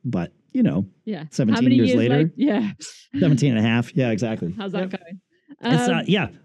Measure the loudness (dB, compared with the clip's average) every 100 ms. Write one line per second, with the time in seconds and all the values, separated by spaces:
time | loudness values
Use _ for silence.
0 | -6 -4 -6 -12 _ 0 2 0 -4 _
1 | -12 -10 -8 -2 0 2 4 4 4 2
2 | 2 2 0 0 0 0 -4 -8 -18 -20
3 | _ 0 2 4 2 2 2 0 0 -2
4 | 0 0 -2 -4 -6 -6 -6 -6 -6 -8
5 | -14 -20 _ _ _ -8 0 2 2 0
6 | 0 0 0 -8